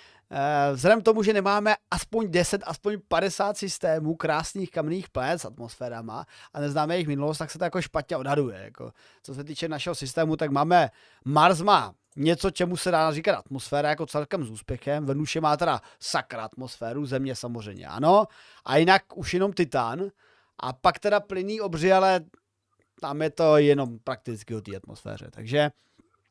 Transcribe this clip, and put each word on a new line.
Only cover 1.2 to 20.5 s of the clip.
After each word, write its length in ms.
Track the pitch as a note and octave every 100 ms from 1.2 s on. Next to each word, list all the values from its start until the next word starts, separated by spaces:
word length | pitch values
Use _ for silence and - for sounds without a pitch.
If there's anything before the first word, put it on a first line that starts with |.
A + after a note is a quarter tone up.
že 100 | G#3
nemáme 420 | G3+ G3 G#3 G#3 - _
aspoň 400 | F3 - A3+ G3+
deset, 320 | F3 E3+ G3 E3
aspoň 320 | D#3+ G#3 G#3 -
padesát 480 | E3+ F#3+ - G3+ G#3
systémů 580 | G3 - F3 D#3+ D#3
krásných 560 | E3 D#3+ D3+ D#3+ G3 F3+
kamenných 380 | E3 D3+ F#3 -
planet 320 | C3 C3+ E3+
s 40 |
atmosférama 800 | A#2+ C3 A2+ - B2 A#2 A2+ A#2+ - - -
a 80 | D3
neznáme 340 | D3 D3 D3+
jejich 140 | F3+ D3+
minulost, 300 | C#3 D3 D3+
tak 120 | D#3
se 80 | D#3+
to 60 |
jako 180 | F3 F3+
špatně 340 | - D3+ - D3+
odhaduje, 420 | C3+ D3 B2 F#2+
jako. 280 | G#2 - A#2 - _ _
Co 120 | -
se 100 | C3+
týče 240 | D3 C#3+ E3
našeho 260 | D3 F3
systému, 420 | D#3+ C3 E3 D#3+ D#3
tak 140 | D3+
máme, 400 | C#3 D#3+ F3 C#3 - _ _
Mars 360 | C3 D3+ F3 D#3+
má 340 | G3+ F3 G2+ - _ -
něco, 340 | D#3 F3 G3
čemu 260 | - F3 F3
se 140 | F#3
dá 220 | E3 D#3+
říkat 260 | D3+ G3 A#2+
atmosféra, 500 | - C3+ - C#3+ D3
jako 180 | D3+ D#3
celkem 380 | D3+ D3 F#3
s 60 | A#2
úspěchem. 560 | G#2+ - B2+ C#3 D3 C#3
Venuše 340 | C#3 D3+ D#3+
má 160 | D#3 D3
teda 240 | E3+ B2 - _
sakra 440 | - D3+ - A2+
atmosféru, 600 | A2 - B2+ - A#2 C#3 C#3
Země 280 | C3 C3+
samozřejmě 520 | A#2+ A#2+ A#2 G#2 F#2+ C#2
ano. 380 | G2+ D#3 G3+ G3+ - - _
A 120 | - C#3+
jinak 400 | E3+ F#3+ - -
už 180 | -
jenom 180 | F3+ G3
Titan. 580 | F#3+ D3+ C3+ A#2 C3+ G3 - _ _ _